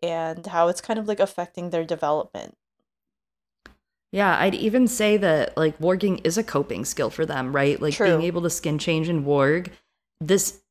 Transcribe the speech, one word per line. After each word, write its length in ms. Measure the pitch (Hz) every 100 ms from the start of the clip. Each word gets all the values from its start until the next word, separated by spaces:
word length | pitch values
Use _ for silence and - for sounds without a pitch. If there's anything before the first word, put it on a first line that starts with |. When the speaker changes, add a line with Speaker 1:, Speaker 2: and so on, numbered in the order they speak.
Speaker 1:
and 420 | 170 165 160 165 165
how 180 | 170 170
it's 140 | 180
kind 180 | - 220
of, 80 | 214
like, 140 | 208
affecting 500 | 196 - 175 - 175
their 140 | 170
development. 720 | 165 165 147 151 - - - - _ _ _ _ _ _ _ _ _ _ - _ _ _ _
Speaker 2:
Yeah, 240 | 190 196 165
I'd 140 | 196 190
even 320 | 214 233 247
say 280 | - 214 214
that, 380 | 190 156 123 -
like, 220 | 160 147
warging 420 | 160 185 202 185
is 120 | - 180
a 40 |
coping 420 | 220 143 143 107
skill 260 | 117 - 120
for 140 | - 156
them, 280 | 143 127
right? 260 | 139 139 143
Like, 140 | 151
Speaker 1:
True. 120 | 143 202
Speaker 2:
being 160 | 165
able 200 | 175 175
to 80 | 170
skin 280 | - 165 151
change 300 | 165 160 160
and 160 | 165
warg, 440 | 139 143 135 160 180 - _ _ _ -
this, 400 | 156 190 - - _